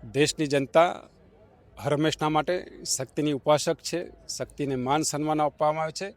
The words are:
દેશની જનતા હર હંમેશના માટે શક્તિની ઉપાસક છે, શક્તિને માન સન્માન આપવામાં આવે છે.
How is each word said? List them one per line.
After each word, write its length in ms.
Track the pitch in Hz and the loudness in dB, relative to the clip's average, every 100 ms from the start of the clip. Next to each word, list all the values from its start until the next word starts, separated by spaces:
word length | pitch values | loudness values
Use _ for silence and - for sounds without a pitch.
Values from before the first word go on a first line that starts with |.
| 117 | -6
દેશની 340 | 107 147 - 151 | 0 0 2 0
જનતા 360 | 143 135 160 175 - - _ - - - - - - | 0 2 4 4 0 -16 _ -20 -20 -20 -20 -20 -8
હર 160 | 139 | -2
હંમેશના 360 | 147 160 151 156 156 | 2 0 0 0 0
માટે 180 | 151 180 - - - | 0 -2 -4 -14 -6
શક્તિની 400 | - 135 - 151 143 | -6 -4 -2 -2 -2
ઉપાસક 380 | - 151 - 160 - | 4 4 4 -4 -4
છે, 120 | 165 - - - - | -6 -8 -16 -12 -10
શક્તિને 400 | 127 - 143 131 123 | -10 -6 -4 -2 0
માન 160 | 147 151 | 0 0
સન્માન 300 | 147 156 156 | -2 -2 2
આપવામાં 440 | 151 - 156 156 | 0 2 0 0
આવે 100 | 160 156 | -4 -6
છે. 100 | 196 | -10